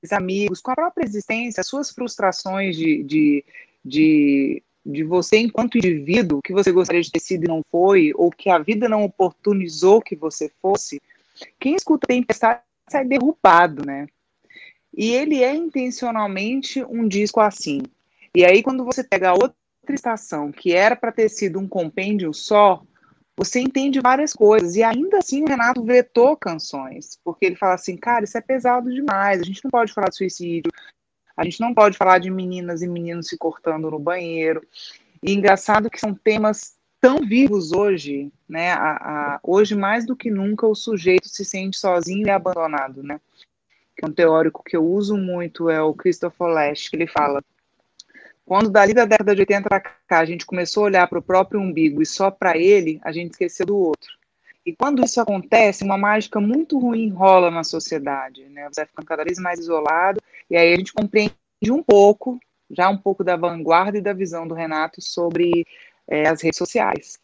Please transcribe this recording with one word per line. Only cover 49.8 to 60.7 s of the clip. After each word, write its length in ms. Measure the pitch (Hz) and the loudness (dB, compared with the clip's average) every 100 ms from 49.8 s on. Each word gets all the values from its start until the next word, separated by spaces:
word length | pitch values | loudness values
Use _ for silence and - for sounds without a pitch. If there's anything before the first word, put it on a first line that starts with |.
| - _ _ 170 | -2 _ _ 0
a 60 | 165 | 0
gente 200 | 170 - | -6 -8
começou 380 | 180 170 - | -6 -4 0
a 20 | 208 | 2
olhar 220 | 185 180 | 2 2
pro 140 | 175 | -2
próprio 380 | - 185 190 208 | 0 0 2 -2
umbigo 420 | 190 160 160 143 | -4 0 0 0
e 40 | 156 | -4
só 240 | - 196 | 0 -2
pra 260 | 196 190 165 | 0 -2 2
ele, 440 | 180 202 165 156 | 4 4 2 -6
a 80 | - | -8
gente 200 | 160 170 | -8 -10
esqueceu 340 | - 175 - 180 | -6 -8 -4 -4
do 100 | 202 | 0
outro." 400 | 175 147 - - _ _ _ _ | 0 -2 -8 -20 _ _ _ _
E 120 | - 165 | -12 -4
quando 280 | 269 277 | -2 0
isso 160 | 247 - | 0 0
acontece, 640 | 220 196 - 226 214 196 | -2 -2 2 4 4 2
uma 140 | 196 196 | -4 0
mágica 420 | 202 214 214 214 | 2 0 -2 -2
muito 380 | 208 269 330 285 | 0 0 -2 -2
ruim 320 | 247 226 220 | 0 -2 -4
rola 400 | 180 190 185 175 | 2 6 6 4
na 140 | 165 | 0
sociedade, 800 | 160 165 - 160 139 139 131 131 139 | -6 -6 -6 -6 -6 -8 -10 -16 -20
né? 180 | 143 143 | -20 -14
Você 140 | 147 | -10
vai 40 | 151 | -10
ficando 200 | - 151 | -12 -10
cada 180 | 160 | -6
vez 160 | 160 180 | -6 -6
mais 200 | 180 175 | -6 -6
isolado, 640 | 165 160 151 160 185 196 _ - _ | -4 -2 0 0 0 -2 _ -20 _
e 80 | 170 | 4
aí 160 | 170 | 6